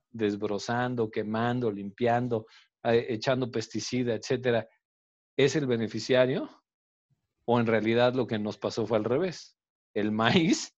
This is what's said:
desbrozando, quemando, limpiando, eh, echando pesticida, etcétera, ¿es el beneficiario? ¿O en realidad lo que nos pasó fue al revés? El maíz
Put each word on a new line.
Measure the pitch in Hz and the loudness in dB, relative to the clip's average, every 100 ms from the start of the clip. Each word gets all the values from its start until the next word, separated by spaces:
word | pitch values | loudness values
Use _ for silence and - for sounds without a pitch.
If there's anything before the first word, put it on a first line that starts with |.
| _ | _
desbrozando, | 113 107 104 104 101 - 120 123 123 110 | -2 -2 0 -2 -4 -4 -2 -2 -2 -4
quemando, | 110 104 113 120 123 120 | -4 -4 0 0 0 -2
limpiando, | 101 98 - 120 120 123 113 - - _ _ | -4 -8 -2 0 0 0 -4 -6 -16 _ _
eh, | 117 117 - | 0 2 2
echando | 110 139 127 123 | -2 0 0 -2
pesticida, | 117 - 110 - 123 120 | -4 -6 -6 -4 -2 -2
etcétera, | 107 - 127 123 117 - _ _ _ _ _ _ - | -4 -2 -2 0 0 -2 _ _ _ _ _ _ 2
¿es | 139 156 | 2 2
el | 135 | 0
beneficiario? | 117 110 113 - 127 127 160 311 - _ _ _ _ _ _ _ _ - | 0 -2 -4 2 4 4 2 -6 -12 _ _ _ _ _ _ _ _ 0
¿O | 120 | 2
en | 113 | 4
realidad | 110 110 117 123 | 2 2 2 2
lo | 127 113 | 2 -2
que | 110 | -4
nos | 104 - | -4 -4
pasó | 104 107 107 | -4 -4 0
fue | 113 | 0
al | 107 | 0
revés? | 131 185 156 - _ _ _ _ 107 | 0 -2 -6 -16 _ _ _ _ -4
El | 104 | -2
maíz | 107 113 113 165 269 - | 2 4 4 4 2 -2